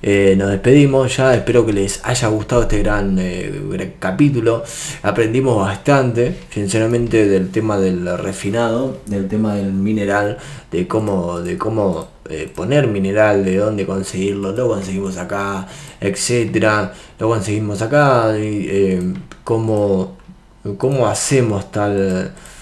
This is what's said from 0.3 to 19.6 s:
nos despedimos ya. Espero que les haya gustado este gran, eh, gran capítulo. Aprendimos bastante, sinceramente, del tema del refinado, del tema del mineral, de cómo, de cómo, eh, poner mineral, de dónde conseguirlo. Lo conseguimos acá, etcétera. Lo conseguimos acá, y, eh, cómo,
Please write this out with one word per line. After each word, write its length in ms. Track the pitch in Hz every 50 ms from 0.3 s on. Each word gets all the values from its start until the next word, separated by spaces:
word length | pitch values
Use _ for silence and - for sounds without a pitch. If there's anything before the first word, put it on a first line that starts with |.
| 95
nos 140 | 95 98 98
despedimos 640 | 101 95 - 120 131 147 147 139 135 135 131 127 131
ya. 160 | - 131 131 123
Espero 320 | 117 - - 117 123 113
que 80 | 107 104
les 320 | 98 98 95 - - -
haya 220 | 113 120 - 123
gustado 360 | 110 107 107 104 - 127 120 113
este 200 | - 110 104 101
gran, 340 | 104 104 101 101 98 95
eh, 420 | 92 92 92 90 92 95 101 95 95 98 98
gran 220 | 98 92 95 92 -
capítulo. 680 | - - 92 92 95 147 147 123 120 110 117 117 117 117 - - - - - - -
Aprendimos 560 | - 104 98 - 117 110 110 131 131 135 117
bastante, 800 | 107 95 95 98 - - 143 143 139 131 123 110 117 120 143 185 - - -
sinceramente, 760 | - 107 101 95 101 110 110 113 120 120 120 110 107 110 107
del 220 | 101 98 95 92 90
tema 300 | - 110 110 110 104 98
del 400 | 95 95 90 87 90 90 87 -
refinado, 800 | - 98 95 - - 101 104 117 117 113 113 120 135 131 - - -
del 200 | 107 101 98 95
tema 280 | 95 107 107 110 107 104
del 160 | 101 98 98
mineral, 680 | 95 95 98 107 110 107 101 98 101 101 104 104 107 - - - - - - -
de 180 | - 85 90
cómo, 520 | - - 110 107 104 98 92 87 87 87 87
de 180 | 87 87 90
cómo, 520 | 90 - 110 110 110 104 95 85 80 78 - - - - -
eh, 220 | 78 78 78 73 -
poner 340 | - 87 107 139 147 135
mineral, 580 | 117 104 98 95 98 101 107 107 107 104 98 95
de 120 | 92 92
dónde 280 | 98 104 110 107 101 95
conseguirlo. 680 | 92 95 98 95 - - 92 95 101 101 98 98 95
Lo 160 | 101 117 127
conseguimos 500 | 117 107 98 95 95 95 98 98 95 92
acá, 480 | 87 90 90 101 98 98 98 98 95 92 - - - - - - -
etcétera. 920 | - 101 95 - - - 123 120 117 98 92 113 98 107 107 107 101 95 - - - - -
Lo 120 | - 113 110
conseguimos 520 | 117 110 95 104 104 107 107 104 104 95
acá, 560 | 110 110 143 147 147 139 131 120 113 110 110
y, 300 | 107 107 107 104 101 95 65
eh, 440 | 90 98 98 95 95 90 90 92 92 - - - - - -
cómo, 720 | - 117 113